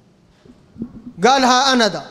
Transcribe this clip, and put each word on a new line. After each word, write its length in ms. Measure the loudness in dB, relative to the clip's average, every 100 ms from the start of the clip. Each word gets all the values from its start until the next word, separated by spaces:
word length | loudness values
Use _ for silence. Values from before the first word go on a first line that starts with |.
| _ _ _ _ -20 -20 _ -14 -14 -14 -20 -2
قال: 200 | 2 2
"ها 280 | 2 2 2
أنا 140 | 0 0
ده 160 | -4 -12